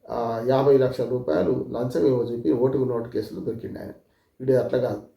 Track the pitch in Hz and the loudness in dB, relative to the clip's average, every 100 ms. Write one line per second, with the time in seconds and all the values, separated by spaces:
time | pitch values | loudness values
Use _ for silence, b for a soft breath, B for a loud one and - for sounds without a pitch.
0 | - 120 117 113 120 135 139 139 127 - | -8 -6 -4 -4 0 2 6 6 4 0
1 | 120 127 123 160 135 127 127 117 127 165 | -2 -2 0 0 2 0 -2 -4 -2 2
2 | 151 127 117 117 117 120 131 131 123 117 | 2 2 0 -2 0 2 2 2 0 -2
3 | 113 107 107 - - - - 98 - - | -4 -6 -6 -8 -8 -8 -10 -12 -14 -16
4 | _ _ _ _ 131 127 110 127 123 - | _ _ _ _ 2 2 2 0 -2 -4
5 | - | -10